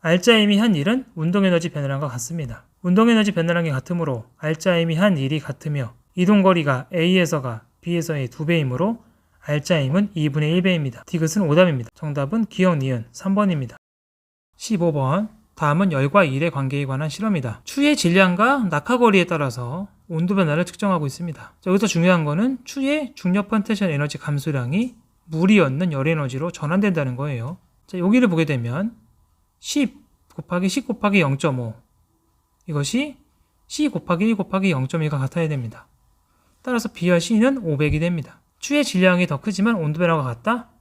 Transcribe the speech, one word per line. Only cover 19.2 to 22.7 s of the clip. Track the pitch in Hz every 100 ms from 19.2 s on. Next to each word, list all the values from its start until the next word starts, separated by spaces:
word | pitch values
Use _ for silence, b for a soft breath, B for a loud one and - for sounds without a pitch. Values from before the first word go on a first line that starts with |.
| 170
따라서 | 165 143 120 120 160 202 _ _
온도 | 160 175
변화를 | 196 170 147 180
측정하고 | - 202 185 147
있습니다. | - 175 147 - _
자, | -
여기서 | 190 214
중요한 | 165 170 180
거는 | 151 151 240 262
추의 | -